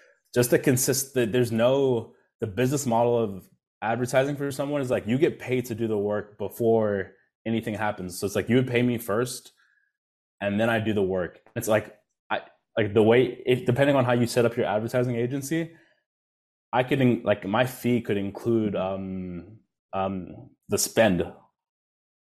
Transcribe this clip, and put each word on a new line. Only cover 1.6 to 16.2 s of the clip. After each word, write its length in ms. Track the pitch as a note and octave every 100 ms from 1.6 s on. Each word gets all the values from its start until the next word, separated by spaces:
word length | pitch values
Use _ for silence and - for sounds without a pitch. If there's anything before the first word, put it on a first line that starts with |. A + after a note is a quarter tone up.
| A#2+ C#3 C3+ A#2 - _ _ -
the 60 | A#2
business 400 | G2 B2+ C#3+ B2+
model 320 | A2+ A#2+ A#2+
of 260 | A2 F#2 - _ _ -
advertising 540 | G#2+ A#2 B2 C3+ C#3 C#3+
for 140 | C#3+
someone 300 | C3+ C#3+ D3
is, 100 | B2+
like, 160 | A2 G2
you 120 | C3
get 200 | D#3 -
paid 280 | - B2+ A#2+
to 80 |
do 120 | A2 A2
the 120 | G#2+
work 400 | G2+ G#2 G#2 -
before 760 | G2+ - A#2 A2+ G#2+ G2+ F#2 _ _ _
anything 300 | A2+ A2+ A2+
happens. 440 | G#2 G#2+ G#2 F#2 -
So 80 | G2
it's 80 |
like, 140 | G#2 F2+
you 80 | B2
would 100 | C3
pay 160 | A#2+
me 140 | B2 A#2
first 560 | - G#2 C3 - - _ _ _ _ _ _ _ _ -
and 180 | G2+ G2+
then 120 | A2+
I 80 | A2+
do 140 | G#2+
the 80 | G#2
work. 400 | F#2 F#2 E2+ - _
It's 140 | A#2 A2+
like, 260 | G#2+ - - _ _ -
I, 100 | G#2+ - _ _ -
like, 180 | G#2+
the 80 | A2+
way, 400 | G#2+ A#2+ B2+ -
if, 220 | - B2 -
depending 300 | B2 C#3+ C#3
on 80 |
how 80 | B2
you 140 | B2 A#2
set 200 | B2 A#2
up 100 | A#2+
your 100 | F2+
advertising 500 | G#2+ A2+ B2+ B2 A#2
agency, 560 | A#2+ C#3 C3+ E3 E3 - _ _ _ _